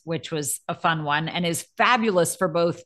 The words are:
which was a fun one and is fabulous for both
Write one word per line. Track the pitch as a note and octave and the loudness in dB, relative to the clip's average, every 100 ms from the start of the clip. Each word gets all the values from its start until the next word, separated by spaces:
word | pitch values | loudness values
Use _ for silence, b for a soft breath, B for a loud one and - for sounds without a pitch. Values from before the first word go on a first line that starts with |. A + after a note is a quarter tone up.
which | D#3+ D#3+ - | -6 -6 -4
was | D#3+ C#3 - - | -6 -4 -6 -8
a | |
fun | E3+ F3 D#3+ | -2 0 0
one | D3 D3 D#3+ | 0 -2 -2
and | F3 E3+ | -2 -2
is | D#3+ - - | -4 -4 0
fabulous | A3 A#3+ A3 F3+ D#3+ - | 2 4 4 2 2 0
for | F#3 | 0
both | E3+ E3+ - | 2 0 -2